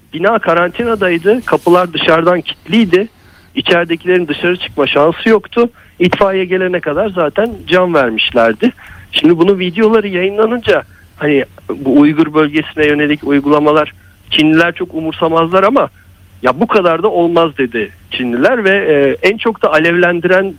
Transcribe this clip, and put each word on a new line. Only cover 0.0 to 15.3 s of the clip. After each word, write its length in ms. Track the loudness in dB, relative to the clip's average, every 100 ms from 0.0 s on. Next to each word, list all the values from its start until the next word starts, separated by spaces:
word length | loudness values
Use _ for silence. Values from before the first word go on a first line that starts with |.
| _
bina 260 | -4 -2 0
karantinadaydı, 1040 | 0 0 0 -2 -4 -2 -2 0 0 0 0
kapılar 480 | -2 2 2 2
dışarıdan 480 | -2 0 2 2 0
kilitliydi, 640 | -4 -12 -2 0 2 2 0 -8 -20 -20 _ -8
içeridekilerin 720 | -2 0 0 -4 0 0 -2
dışarı 300 | -4 -4 -4
çıkma 300 | -6 -4 -2
şansı 420 | 2 0 0 2
yoktu. 400 | 0 0 -2 -2 -4 -20 -4
İtfaiye 460 | -2 0 0 0 -2
gelene 340 | -2 -2 -4
kadar 300 | -4 -4 -2
zaten 400 | -2 -2 -2 -4 -4 -2
can 260 | 0 2
vermişlerdi. 800 | 2 0 -2 -2 2 2 2 -2 -2 -10 -20 -10
Şimdi 260 | 0 2 4
bunun 220 | 2 0
videoları 480 | -2 0 2 2 0
yayınlanınca 760 | -2 -2 0 -2 -2 0 -2 -2 -14 -20 -6
hani 280 | -2 0 -2 -8 -12 -6 0
bu 140 | 4
Uygur 340 | 4 2 0
bölgesine 520 | 0 0 -2 -6 -2 0
yönelik 380 | 0 -2 -2
uygulamalar 720 | 0 0 2 2 2 2 0 -8 -20 _ -6
Çinliler 420 | 0 2 2 0
çok 200 | -4 -8
umursamazlar 720 | -8 -8 -4 -2